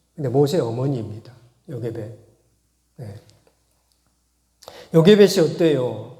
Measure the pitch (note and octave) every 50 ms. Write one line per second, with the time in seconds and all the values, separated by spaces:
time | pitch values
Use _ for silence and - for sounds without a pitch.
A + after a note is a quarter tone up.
0 | _ _ _ - D3 B2 A2+ C3+ D3 C#3 F3 F3 C3+ A#2 A2+ A#2+ C3 C#3+ C#3+ A#2+
1 | G#2+ G2+ G#2 G#2+ - - - - _ _ _ _ _ - D3 A#2 A2+ A#2 G#2 G#2+
2 | G#2 G#2+ - - - _ _ _ _ _ _ _ _ _ _ _ _ _ _ -
3 | B2+ G#2 G2+ G#2 - _ _ _ _ _ _ _ _ _ _ _ _ _ _ _
4 | _ _ _ _ _ _ _ _ _ _ _ _ - - - - - - - E3
5 | D#3 F#3 G#3+ G3+ G#3 F#3 F#3+ G3 D#3+ D3 - - F3 E3 D3 C3 B2+ A#2+ A2+ G#2+
6 | A2 A#2 -